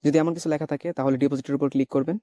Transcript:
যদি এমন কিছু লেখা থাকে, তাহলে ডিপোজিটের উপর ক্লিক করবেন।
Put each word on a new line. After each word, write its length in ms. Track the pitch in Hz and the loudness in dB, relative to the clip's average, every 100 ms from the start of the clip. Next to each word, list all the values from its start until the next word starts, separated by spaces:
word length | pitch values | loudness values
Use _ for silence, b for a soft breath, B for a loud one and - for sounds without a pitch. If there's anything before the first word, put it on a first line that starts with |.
যদি 120 | 143 151 | 4 2
এমন 100 | 156 170 | 2 -2
কিছু 120 | 165 | -2
লেখা 120 | 151 156 | -2 -2
থাকে, 160 | 143 170 170 | -6 -4 -2
তাহলে 180 | 135 135 | 0 2
ডিপোজিটের 320 | 139 135 135 139 | 0 0 -4 -2
উপর 100 | 139 | 0
ক্লিক 160 | 135 135 139 | 0 0 0
করবেন। 200 | 135 202 | 0 -4